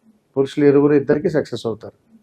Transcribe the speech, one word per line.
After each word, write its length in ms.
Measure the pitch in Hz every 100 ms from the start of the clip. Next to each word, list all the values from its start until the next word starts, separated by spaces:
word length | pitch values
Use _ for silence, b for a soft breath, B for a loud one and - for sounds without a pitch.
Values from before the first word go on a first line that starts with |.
| _ _ _ 135
పురుషులు 280 | 135 - 143
ఇరువురు, 280 | 139 147
ఇద్దరికి 360 | 147 139 147 175
సక్సెస్ 360 | 151 - 120 117
అవుతారు. 380 | 104 - - _ _